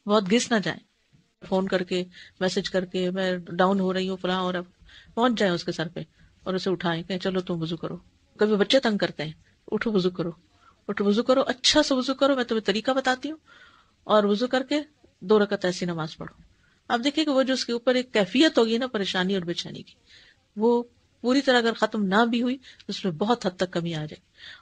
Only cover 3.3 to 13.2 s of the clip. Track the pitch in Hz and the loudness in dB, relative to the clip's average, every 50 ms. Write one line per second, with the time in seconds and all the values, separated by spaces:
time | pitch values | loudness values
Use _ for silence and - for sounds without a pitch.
3.3 | 180 180 175 165 170 175 185 185 202 196 190 185 185 185 185 185 190 185 - 180 | -2 -4 -6 -8 0 2 2 4 4 2 2 0 0 -2 -2 -4 -4 -4 -2 -2
4.3 | 185 185 185 180 180 180 175 175 _ _ - - - - - - _ - 233 254 | -2 0 -2 -2 -4 -4 -6 -8 _ _ -20 -20 -20 -20 -20 -10 _ 0 0 2
5.3 | 240 202 214 190 175 165 - - 175 - 160 170 - - 151 - _ _ - _ | 2 2 2 2 2 0 -2 -4 -4 -4 -6 -6 -6 -10 -12 -12 _ _ -20 _
6.3 | _ _ _ - 185 185 180 196 185 170 175 175 165 165 170 - 196 180 - 196 | _ _ _ -6 -4 -2 -2 -2 -2 -2 -2 -2 -2 -2 -4 -6 -6 -4 -4 -2
7.3 | 185 185 180 - 180 170 160 160 175 160 - 160 165 175 - _ _ _ _ _ | -2 -2 -4 -4 -4 -4 -4 -6 -6 -6 -8 -10 -10 -12 -14 _ _ _ _ _
8.3 | _ - 214 214 214 196 202 202 - 269 - 233 214 196 - 165 - - 147 156 | _ 0 2 2 4 2 4 4 4 4 4 2 0 0 -2 -4 -4 -6 -8 -10
9.3 | 160 - _ _ _ _ _ - - 214 - 233 214 202 175 185 180 - 165 160 | -10 -14 _ _ _ _ _ -6 -4 -4 -2 0 0 0 0 0 -2 -2 -6 -6
10.3 | 170 - _ _ _ _ _ _ _ _ _ - 202 - 214 202 202 214 240 254 | -8 -10 _ _ _ _ _ _ _ _ _ -8 -4 0 2 2 2 2 2 2
11.3 | 262 269 262 - - - - - - 302 294 294 277 254 247 262 262 262 285 269 | 2 2 2 0 -2 -2 -2 2 4 4 2 2 0 -2 -2 -2 -2 0 2 2
12.3 | 285 262 240 - 233 220 214 - 190 214 214 - 262 269 262 262 254 254 | 2 0 0 -2 -2 -2 0 0 -2 0 0 0 -2 0 0 0 -2 -2